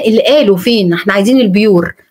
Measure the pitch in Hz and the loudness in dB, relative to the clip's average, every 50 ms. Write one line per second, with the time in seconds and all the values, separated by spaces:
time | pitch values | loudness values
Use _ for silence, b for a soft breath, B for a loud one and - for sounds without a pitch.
0 | - 220 220 226 - - 277 302 277 202 196 180 - 247 233 220 196 175 170 170 | 0 0 0 0 0 2 2 2 2 2 0 0 0 -2 0 0 0 -2 -2 -2
1 | - 202 196 202 196 220 254 262 247 202 185 208 214 214 196 175 170 - - b | -4 -2 -2 0 0 2 2 2 2 0 0 0 2 2 2 0 0 -2 -8 b
2 | b b | b b